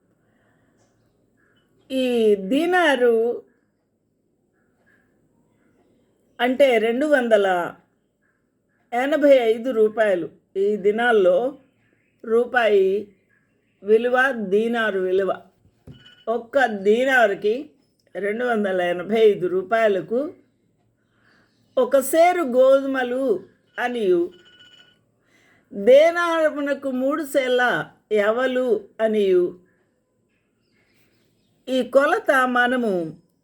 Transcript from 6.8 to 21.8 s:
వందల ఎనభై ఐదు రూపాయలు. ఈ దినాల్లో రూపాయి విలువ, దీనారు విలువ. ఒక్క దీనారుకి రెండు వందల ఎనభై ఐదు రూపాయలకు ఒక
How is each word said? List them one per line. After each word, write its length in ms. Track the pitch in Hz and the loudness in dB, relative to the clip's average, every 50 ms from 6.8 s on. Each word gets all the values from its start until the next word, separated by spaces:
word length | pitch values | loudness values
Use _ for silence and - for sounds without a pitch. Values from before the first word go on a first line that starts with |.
| 214 226 226 254 302 | 0 0 -2 -2 0
వందల 680 | 302 294 262 240 233 220 202 196 190 180 175 170 - - - _ _ _ _ _ _ _ _ _ _ _ _ _ _ _ _ _ _ _ _ _ - | 0 0 0 2 2 2 2 2 0 -2 -2 -4 -6 -10 -16 _ _ _ _ _ _ _ _ _ _ _ _ _ _ _ _ _ _ _ _ _ -8
ఎనభై 360 | 240 240 262 285 311 285 294 285 | -6 -4 -2 -2 -2 2 6 6
ఐదు 420 | 277 262 233 226 226 240 226 262 | 6 6 6 2 0 0 -2 -4
రూపాయలు. 580 | 233 220 214 214 214 233 214 208 185 175 156 151 - _ _ _ - | 0 2 0 0 2 0 0 0 0 -2 -4 -8 -12 _ _ _ -6
ఈ 200 | 190 196 208 208 | -2 -2 -2 -2
దినాల్లో 840 | 196 180 208 208 226 240 247 226 208 185 180 185 185 240 269 285 - _ _ _ _ _ _ _ _ _ _ _ _ - | 0 0 -2 0 0 0 2 2 4 4 4 2 2 0 -4 -8 -10 _ _ _ _ _ _ _ _ _ _ _ _ -6
రూపాయి 920 | 233 220 233 240 233 254 247 233 214 208 196 190 190 196 214 208 - _ _ _ _ _ _ _ _ _ _ _ _ _ _ | -2 -2 -2 -2 0 -2 0 0 2 2 2 2 2 -2 -4 -6 -10 _ _ _ _ _ _ _ _ _ _ _ _ _ _
విలువ, 500 | 190 202 220 226 240 247 247 254 262 277 | -2 0 0 2 2 0 0 0 0 0
దీనారు 680 | 247 226 208 185 190 208 226 233 240 233 220 214 190 190 | -2 -6 -6 -2 -2 -2 -2 -2 -4 -4 -4 -4 -4 -4
విలువ. 420 | 185 185 185 190 196 185 - - - _ _ _ _ _ _ _ _ - - - _ - _ _ - 226 | -4 -2 -2 -2 -2 -4 -6 -8 -12 _ _ _ _ _ _ _ _ -20 -20 -20 _ -20 _ _ -10 -8
ఒక్క 380 | 226 240 233 - - 277 254 | -8 -8 -8 -4 -2 -2 -2
దీనారుకి 1040 | 233 214 196 190 208 220 240 254 269 262 247 226 202 196 - 202 208 226 269 302 - _ _ _ _ _ _ _ _ - | -2 -4 -4 0 0 2 2 2 0 2 2 2 2 0 -2 -4 -4 -4 -4 -8 -14 _ _ _ _ _ _ _ _ -12
రెండు 280 | 180 202 202 214 233 247 | -8 -6 -6 -6 -4 -4
వందల 360 | 247 233 214 208 190 190 180 | -4 -2 -2 -2 -2 -2 -2
ఎనభై 400 | 180 175 170 180 170 190 214 220 | -2 -2 -4 -6 -6 -4 0 4
ఐదు 260 | 226 214 196 160 175 | 4 4 2 2 -4
రూపాయలకు 880 | 175 175 190 185 - 226 226 226 214 196 185 156 - 220 254 294 349 - _ _ _ _ _ _ _ _ _ _ _ _ _ _ _ _ _ _ _ _ _ _ _ _ _ _ _ - | -4 -4 -4 -4 -2 -2 0 0 0 0 -2 -4 -6 -6 -6 -6 -6 -12 _ _ _ _ _ _ _ _ _ _ _ _ _ _ _ _ _ _ _ _ _ _ _ _ _ _ _ -2
ఒక 220 | 269 | -2